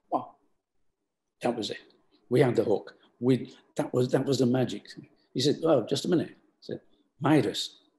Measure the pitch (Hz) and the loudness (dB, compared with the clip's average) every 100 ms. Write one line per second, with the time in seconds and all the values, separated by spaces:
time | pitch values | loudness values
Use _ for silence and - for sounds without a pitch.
0 | - 131 - - _ _ _ _ _ _ | -6 -6 -6 -18 _ _ _ _ _ _
1 | _ _ _ _ 123 120 101 - - _ | _ _ _ _ -4 -4 -6 -10 -16 _
2 | _ _ - 123 165 117 110 98 - - | _ _ 0 2 4 2 2 0 -2 -20
3 | _ - 123 127 - - _ - 151 127 | _ -4 2 2 0 -16 _ -6 -4 -2
4 | 127 147 131 131 123 131 113 104 - - | 0 0 0 0 2 2 -2 -6 -14 -20
5 | - _ _ 127 135 - 160 143 104 135 | -20 _ _ -2 0 0 2 2 2 -4
6 | - 175 95 - _ _ - 107 _ _ | 0 0 -2 -10 _ _ -12 -12 _ _
7 | _ - 135 151 104 - - - _ | _ -4 2 2 2 -2 -8 -12 _